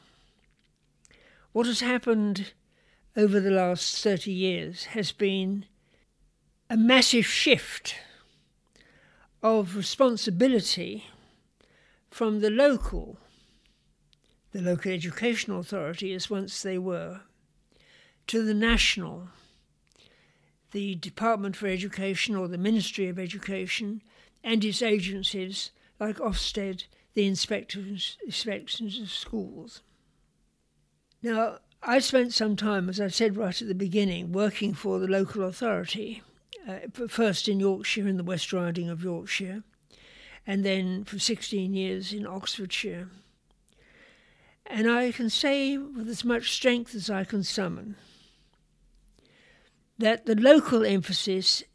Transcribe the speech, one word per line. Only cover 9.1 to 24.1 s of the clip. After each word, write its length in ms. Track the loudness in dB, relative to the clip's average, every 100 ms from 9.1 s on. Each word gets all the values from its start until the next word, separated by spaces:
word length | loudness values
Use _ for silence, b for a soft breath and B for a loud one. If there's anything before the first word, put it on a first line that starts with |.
| b b 0
of 340 | 2 2 2 -4
responsibility 1300 | -4 4 4 4 -2 4 4 4 2 -4 -4 -10 -14 b b b b _ b b b b b
from 300 | -2 0 2
the 100 | 2
local, 680 | 6 6 6 -2 -6 -10 -16 b b b b b _ _ _ _ _ _ _ _
the 100 | -4
local 280 | -2 0 -2
educational 680 | -4 -6 -2 -2 -2 -4 -6
authority, 520 | -6 -6 -6 -6 -6
as 160 | -6 -4
once 340 | -4 -6 -8
they 160 | -6 -4
were, 420 | -4 -6 -8 -12 -20 _ _ _ _ b b b b b -4
to 160 | -2
the 120 | 0
national, 760 | 2 4 4 4 0 -6 -10 -16 b b b b _ _ b b b b b b b _
the 240 | -6 -4 -6
Department 580 | -10 -2 0 0 -2
for 140 | -4 -4
Education 680 | -2 -4 -4 -4 -2 -2
or 140 | -2 -2
the 100 | -2
Ministry 500 | 2 2 0 -2 -4
of 100 | -4
Education 840 | -8 -8 -6 -6 -4 -4 -6 -8 b